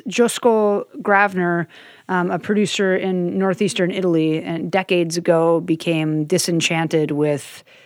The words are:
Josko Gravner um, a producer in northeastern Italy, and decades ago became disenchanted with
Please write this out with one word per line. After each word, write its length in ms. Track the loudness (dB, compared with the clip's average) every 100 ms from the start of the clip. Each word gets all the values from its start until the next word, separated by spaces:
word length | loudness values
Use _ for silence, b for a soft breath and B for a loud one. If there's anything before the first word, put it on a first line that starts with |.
| -8
Josko 760 | 0 0 2 2 2 2 0 -4 -8
Gravner 680 | 0 2 2 2 0 0 -4 B B B B
um, 240 | -2 0
a 80 | -2
producer 560 | -2 0 0 0 0 0
in 420 | 0 -2 -2 0
northeastern 540 | 0 0 -2 0 -2
Italy, 520 | 0 0 2 2 -2
and 280 | -4 -6 -2
decades 460 | -4 0 0 0 -2
ago 420 | 2 2 4 2
became 640 | 0 -4 0 -2 0 -2 0
disenchanted 840 | 0 0 0 0 -2 0 0 0
with 520 | 0 0 0 -6 -20 -20 b